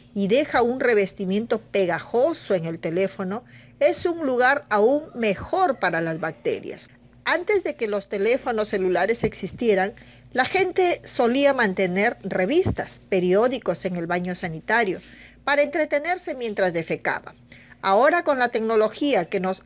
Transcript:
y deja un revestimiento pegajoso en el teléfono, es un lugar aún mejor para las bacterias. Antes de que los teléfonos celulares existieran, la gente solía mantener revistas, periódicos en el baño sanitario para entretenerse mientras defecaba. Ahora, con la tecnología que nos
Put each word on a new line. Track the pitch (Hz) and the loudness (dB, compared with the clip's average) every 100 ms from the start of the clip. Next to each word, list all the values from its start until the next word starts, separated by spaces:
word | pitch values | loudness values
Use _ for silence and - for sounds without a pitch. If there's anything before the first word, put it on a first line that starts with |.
| - 202 | -10 -4
y | 196 | 2
deja | 247 302 269 | 2 2 2
un | 233 262 | 2 2
revestimiento | 262 214 196 - 185 202 233 226 | 2 2 0 -4 -4 -2 -2 -4
pegajoso | - 202 180 160 - 233 294 320 - | -2 0 0 -2 -2 0 0 0 -2
en | 190 165 | -2 -2
el | 165 | -6
teléfono, | 170 165 190 - 185 214 - - - - | -4 -2 -2 -4 -8 -8 -10 -20 -20 0
es | 294 349 349 | 0 2 -2
un | 339 294 | -2 -2
lugar | 247 247 285 - | 2 2 2 0
aún | 208 220 294 302 | 2 4 2 -2
mejor | 240 226 185 - 359 359 240 | -4 -2 -2 -2 0 2 0
para | 185 165 | -2 0
las | 165 160 | -2 -4
bacterias. | 160 156 - 104 - - - - _ - - | -6 -6 -4 -4 -8 -14 -18 -20 _ -8 -2
Antes | 320 359 415 | -2 0 0
de | 339 294 | -2 -4
que | 220 | -4
los | 202 - | -4 -4
teléfonos | 202 208 254 269 220 - | -2 0 0 0 -2 -2
celulares | 202 185 175 190 233 | 0 0 2 0 0
existieran, | 214 - 190 - 240 190 196 - - - - | -2 -4 -10 -2 2 2 0 -6 -20 -20 -6
la | - 262 | -2 0
gente | 370 370 349 359 - | 0 0 2 0 0
solía | - - 233 254 277 | -4 0 2 4 2
mantener | 269 214 185 190 180 220 - | 2 0 0 0 0 0 -2
revistas, | 196 190 185 320 381 - - - - | -4 -2 2 2 2 -2 -6 -12 -2
periódicos | 190 180 190 247 247 - 170 185 | 0 4 4 2 0 -4 -4 -4
en | 175 | -6
el | 165 | -2
baño | 175 180 175 | -2 -4 -6
sanitario | 175 160 - 226 226 - - - - - | -8 -8 -2 0 0 -4 -10 -20 -20 -8
para | - 285 | 0 0
entretenerse | 294 320 302 294 311 359 - | 2 0 0 -2 -2 -4 -6
mientras | 262 233 208 185 | -8 -6 0 0
defecaba. | 170 160 160 - - - - - - - - | 0 -4 -4 -4 -6 -8 -20 -20 -20 -20 -6
Ahora, | - 196 285 349 | 2 4 6 4
con | 349 262 | 2 0
la | 247 | 0
tecnología | 240 220 226 214 - 294 226 170 | 0 0 2 2 0 0 0 0
que | 196 | -2
nos | 185 190 | -2 -4